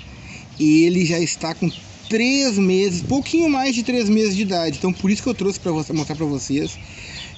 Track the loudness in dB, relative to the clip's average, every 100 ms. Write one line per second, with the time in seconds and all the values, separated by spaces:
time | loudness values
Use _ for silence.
0 | -18 -18 -18 -18 -12 0 4 6 6 4
1 | 2 0 -2 -4 -8 -2 -2 -4 -14 -16
2 | -4 0 2 2 2 2 4 4 2 0
3 | -2 -2 0 2 2 2 0 0 0 0
4 | 4 4 4 0 0 0 -2 -2 -2 0
5 | 0 0 0 -2 -2 -2 -2 -2 -2 -4
6 | -2 -2 -2 -2 -2 -2 -2 -8 -16 -16
7 | -14 -14 -14